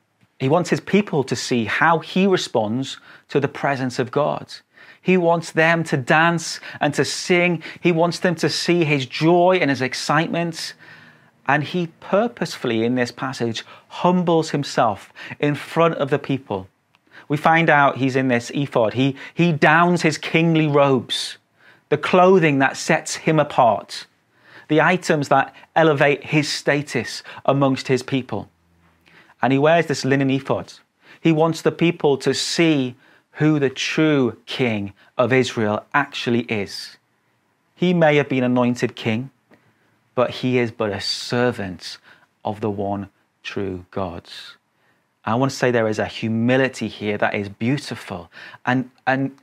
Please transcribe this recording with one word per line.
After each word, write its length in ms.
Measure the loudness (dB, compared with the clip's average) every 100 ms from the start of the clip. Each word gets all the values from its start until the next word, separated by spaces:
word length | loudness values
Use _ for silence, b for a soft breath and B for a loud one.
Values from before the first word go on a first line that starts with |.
| _ _ _ -4
he 100 | 0
wants 200 | 0 2
his 100 | -2
people 440 | 0 0 0 -2
to 120 | -2 -4
see 300 | -2 -2 0
how 340 | 0 2 2
he 260 | 0 0 2
responds 720 | 2 0 -2 -2 -4 -6 -12 B B B
to 100 | -2
the 80 | -2
presence 520 | -4 -4 -4 -4 -4
of 120 | -4
God. 420 | -2 -2 -4 -10 -20 _ B B B
He 160 | 0 2
wants 340 | 4 0 2
them 320 | 2 4 2 0
to 120 | -2
dance 600 | 2 4 4 2 -4 -12 B B
and 140 | -2
to 120 | 0 -2
sing. 580 | -2 0 2 2 0 B B
He 120 | 0
wants 280 | 2 0 0
them 160 | -2 0
to 140 | -2
see 340 | -2 0 0
his 220 | 2 0 -2
joy 520 | 0 2 4 4 2
and 80 | 0
his 120 | -2
excitement. 920 | -4 -4 0 0 0 -2 -4 -6 -12 -14 B B B B B _ -2
And 140 | -2
he 240 | 0 -4 -6 -8
purposefully, 840 | -2 0 0 -4 -8 -6 -2 0
in 120 | 0 0
this 160 | -2
passage, 520 | -4 -8 -4 -4 -6 -12 B B
humbles 600 | -2 2 2 2 2 0
himself 640 | -4 -2 0 0 0 -10 -20 B B
in 160 | -2 -2
front 400 | -4 0 2 2
of 140 | -2
the 100 | -2
people. 480 | -2 -6 -4 -8 -10 _ _ _ _ B B
We 80 | 0
find 320 | 2 4 4
out 280 | 4 4 2
he's 200 | -2 0
in 100 | 0
this 220 | 0 -2
ephod. 440 | -4 -2 0 0 2
He, 200 | 0 -2 B
he 200 | 0 0
downs 480 | 4 4 4 4 2
his 160 | 0 -2
kingly 500 | -2 0 2 2 4
robes, 720 | 4 4 4 0 -6 -8 -12 _ _ b b b
the 100 | -4
clothing 600 | 2 4 6 6 4 2
that 160 | 0 -2
sets 400 | -2 -2 -2 -6
him 240 | 0 2
apart, 680 | 2 4 4 2 -4 -16 -18 _ _ B B B B
the 140 | 2
items 480 | 4 2 0 0 2
that 240 | 2 2 -6 B
elevate 520 | 2 4 4 2 2 0
his 240 | 0 0
status 760 | -4 -2 -2 -2 -6 -6 -10 -16 B -2
amongst 420 | 2 2 0 0
his 160 | -2
people. 460 | -2 -6 -4 -8 -10 _ _ _ _ b b b b b
And 120 | 0
he 60 | 2
wears 260 | 4 4 2
this 180 | -2
linen 260 | 0 0 0
ephod. 440 | -2 -2 -6 -6 -18 _ _ b b
He 100 | 0
wants 300 | 2 2 0
the 100 | -2
people 460 | 0 0 2 0 0
to 160 | 0
see 600 | -2 -2 0 2 2 0 -6 b b b
who 260 | -2 2 2
the 100 | 0
true 680 | -2 -6 0 2 4 0 -2 -10
King 480 | -4 -2 -2 -6 -12 b 0
of 140 | 2
Israel 540 | 2 2 0 -2 -2 -2
actually 480 | -4 -4 -6 -2 -2
is. 560 | -2 -6 -6 -10 -18 -20 _ _ _ _ _ _ _ -4
He 180 | 0
may 220 | 4 4 4
have 120 | 2
been 160 | 0
anointed 520 | 0 2 2 0 -4 -4
king, 340 | -4 -4 -6 _ _ _ b b b b _ -2
but 160 | -2
he 260 | -2 -2 0
is 140 | 0
but 200 | -2 -4
a 80 | -4
servant 1000 | -6 -8 -4 -2 0 -2 -8 -10 -14 -18 b b b _
of 180 | -10 -6
the 80 | -4
one 380 | -4 -6 -6 -10 _ _ _
true 420 | -12 -8 -8 -8 -10
God. 360 | -8 -8 -10 -16 -20 -20 -20 _ _ _ _ _ _
I 120 | -4 -2
want 160 | -2
to 60 | 0
say 120 | 0
there 180 | 2 0
is 120 | -2
a 80 | -4
humility 800 | -4 -4 0 2 2 2 -2 -8
here 300 | -6 -6 -2
that 160 | -2 -2
is 120 | -6
beautiful 840 | -4 -2 -2 -4 -12 -12 -14 -14 B B B -2
and, 240 | -2 -2 _ -2
and, 320 | -2 -2 -6